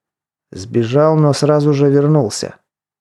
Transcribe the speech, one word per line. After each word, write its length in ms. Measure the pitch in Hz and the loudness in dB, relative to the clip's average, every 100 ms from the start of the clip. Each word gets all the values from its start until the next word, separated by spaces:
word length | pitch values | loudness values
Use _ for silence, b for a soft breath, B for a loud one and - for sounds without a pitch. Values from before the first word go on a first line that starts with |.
| _ _ _ _ - | _ _ _ _ -20
«Сбежал, 640 | - 104 117 113 135 156 156 | -18 -6 -4 0 0 2 2
но 180 | 151 | 2
сразу 400 | 135 147 151 147 | 0 0 0 0
же 160 | 139 143 | 2 2
вернулся». 680 | 139 143 156 107 - - - _ _ _ _ | 2 2 2 0 -6 -12 -14 _ _ _ _